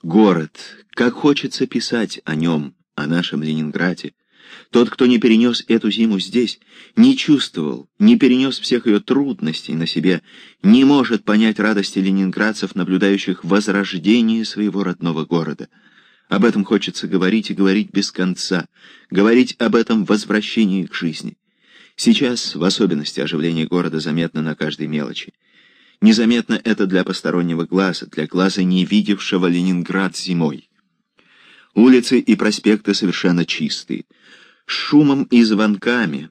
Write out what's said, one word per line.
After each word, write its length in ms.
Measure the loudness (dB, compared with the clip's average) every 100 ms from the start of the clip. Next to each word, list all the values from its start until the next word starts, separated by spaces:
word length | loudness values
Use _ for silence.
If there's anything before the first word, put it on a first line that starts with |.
Город, 800 | 2 4 4 4 -2 -12 -20 -20 _
как 240 | -2 -2 2
хочется 500 | 0 0 -4 -6 -4
писать 560 | -4 -4 -4 -6 -8 -8
о 100 | -4
нем, 400 | -2 -2 -4 _ _
о 140 | -10 -4
нашем 340 | -4 -2 -6
Ленинграде. 720 | -6 -6 -6 -4 -4 -4 -12 _ _ _ -20 -20 _
Тот, 180 | 2 2
кто 160 | 2 2
не 140 | 4
перенес 440 | 4 4 2 -2 -2
эту 240 | 0 0
зиму 280 | 0 0 0
здесь, 400 | -2 -4 -4 -6 _ -20 -8 4
не 200 | 4 4
чувствовал, 720 | 2 0 0 -6 -8 -8 -14 _
не 180 | 4 6
перенес 420 | 4 2 0 -4
всех 280 | -4 -2 0
ее 120 | 0
трудностей 760 | 0 -2 0 -4 -6 -6 -8 -6
на 100 | -4
себе, 380 | -2 0 0 _ -20 -20 _
не 220 | 4 6 6
может 380 | 4 2 -2
понять 360 | 0 2 2 0
радости 400 | -2 0 -2 -2
ленинградцев, 760 | 0 0 -2 -2 -4 -4 -8 -6
наблюдающих 680 | -2 0 2 0 -2 -6
возрождение 1040 | 0 0 0 -2 -4 -4 2 2 2 0 -4
своего 380 | -4 -4 -2
родного 420 | -6 -4 -6 -6 -2
города. 420 | -4 -4 -10 -14 _ _ _ _ _ _
Об 160 | 0 2
этом 180 | 0
хочется 440 | -2 -2 -2 -10 -4
говорить 440 | -2 0 0 -2
и 20 |
говорить 380 | -2 0 0 -2
без 200 | -4 -4
конца, 560 | -4 -4 -4 -4 -4 -6 _ -20 -20 _
говорить 440 | 0 4 4 2 0
об 160 | 0 0
этом 280 | 2 -2
возвращении 840 | 0 -2 0 -4 -2 0 0 0 -4
к 100 | -6
жизни. 420 | -6 -6 -12 _ _ _ _ _ _ -2
Сейчас, 600 | 2 2 2 -4 -8 -2
в 80 |
особенности, 560 | -2 0 0 0 -6 -6
оживление 480 | -6 -4 -4 -4 -2
города 320 | -2 -2 -6
заметно 420 | -4 -4 -4 -4
на 140 | -6 -6
каждой 320 | -8 -6 -6
мелочи. 460 | -6 -6 -10 -16 _ _ _ _ _ _ _
Незаметно 580 | 4 4 2 0 -2 -4
это 240 | -2 -2 0
для 160 | 0
постороннего 640 | -2 -6 -4 -2 -2 -4 -2
глаза, 420 | 0 -2 -4 -10
для 180 | -10 -6
глаза, 380 | 0 0 0
не 200 | 0 0
видевшего 640 | 2 0 0 -4 -2 -2 0
Ленинград 680 | 0 0 -2 -2 -4 -4 -6
зимой. 540 | -6 -2 -2 -4 _ _ _ _ _ _ _ _ _ _ _ 4
Улицы 440 | 6 6 4 0
и 160 | 2 2
проспекты 580 | 2 0 2 0 0
совершенно 520 | -2 -2 -2 0 0 -2
чистые, 600 | -4 -6 -8 -10 -10 -12 _ _ -20 _ _ -10
с 60 |
шумом 520 | -8 2 4 6 2
и 200 | 2 4
звонками. 840 | 4 4 2 0 0 -2 -2 -6 -12